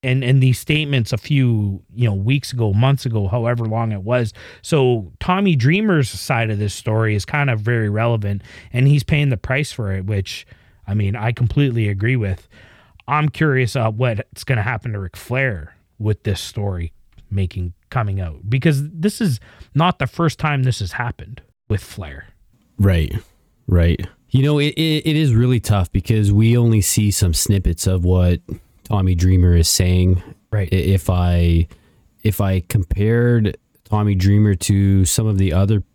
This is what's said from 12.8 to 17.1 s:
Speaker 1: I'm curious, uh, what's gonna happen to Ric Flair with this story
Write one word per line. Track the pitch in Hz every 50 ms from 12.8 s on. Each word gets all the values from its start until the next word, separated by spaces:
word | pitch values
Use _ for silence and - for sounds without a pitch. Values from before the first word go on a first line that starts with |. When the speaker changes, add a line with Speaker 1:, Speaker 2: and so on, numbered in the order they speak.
| _ _ _ - _ -
Speaker 1:
I'm | 139 151 151 147
curious, | - - 160 156 135 131 127 113 -
uh, | 135 113 113
what's | 110 107 127 123 113 104 - _ - - -
gonna | - 135 113
happen | 98 110 123 107 - 120
to | 107 101
Ric | 95 87 -
Flair | - - - 120 135 135 131 107 85 76 80 _ _ _ _ _ _
with | 104 107 107 - _
this | 110 95 -
story | - - - - 101 101 95 87 85 82 - - _ _